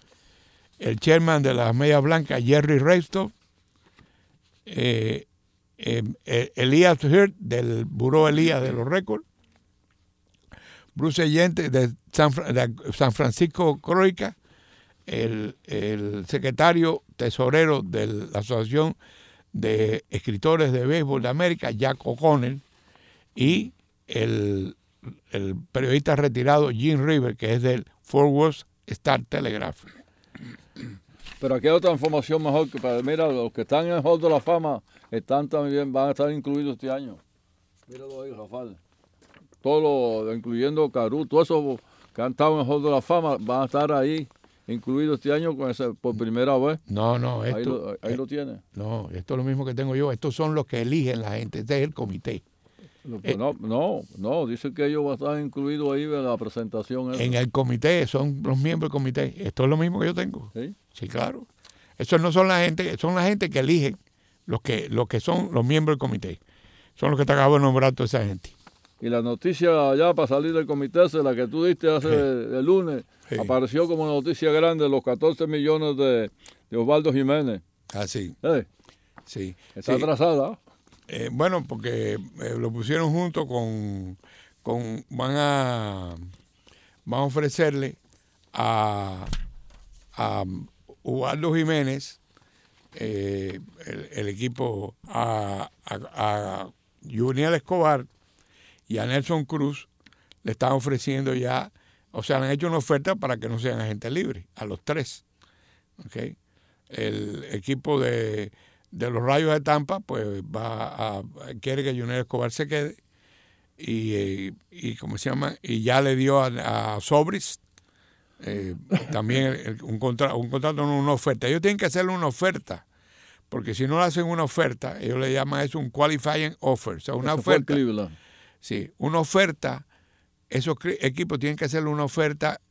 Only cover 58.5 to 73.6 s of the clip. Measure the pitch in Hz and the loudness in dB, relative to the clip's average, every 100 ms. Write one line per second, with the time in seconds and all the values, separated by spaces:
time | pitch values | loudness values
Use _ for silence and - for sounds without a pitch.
58.5 | 131 151 160 156 143 131 131 135 165 143 | 0 0 0 -2 -2 -2 -2 -4 -4 -6
59.5 | - 131 156 170 190 165 175 185 - 110 | 2 2 4 2 0 -2 -2 -6 -8 -12
60.5 | - 143 202 _ - 104 117 127 - - | -10 -10 -12 _ -14 -8 -4 -4 -6 -16
61.5 | _ - _ _ - 131 165 170 170 190 | _ -20 _ _ -10 2 4 4 4 4
62.5 | 180 175 165 180 - 160 180 185 208 180 | 4 2 0 -4 -2 0 2 2 2 0
63.5 | 139 135 170 139 98 _ _ _ _ - | 0 4 4 2 -2 _ _ _ _ -6
64.5 | 113 - 113 - 110 117 113 - 175 190 | -4 -2 -4 -2 -2 0 -2 0 -2 0
65.5 | 120 120 156 156 147 135 101 95 82 _ | 0 2 2 2 0 -2 -4 -6 -12 _
66.5 | _ - _ _ - 143 143 139 143 139 | _ -20 _ _ -2 0 2 4 6 8
67.5 | 147 139 131 131 131 120 127 101 95 - | 8 6 6 4 4 0 0 -2 -6 -12
68.5 | - - _ _ _ 117 120 117 117 180 | -20 -20 _ _ _ -2 -2 -2 -2 -2
69.5 | 151 175 160 139 139 170 165 139 139 160 | 2 4 6 4 6 4 4 2 2 2
70.5 | 160 147 143 139 170 175 156 139 120 123 | 0 0 -2 0 4 4 4 0 0 -2
71.5 | 156 175 180 160 156 151 151 139 127 113 | 2 2 2 2 2 2 2 2 0 -2
72.5 | 127 143 190 170 135 - _ - 110 104 | 0 4 4 2 -6 -8 _ -6 -4 0
73.5 | 127 | 2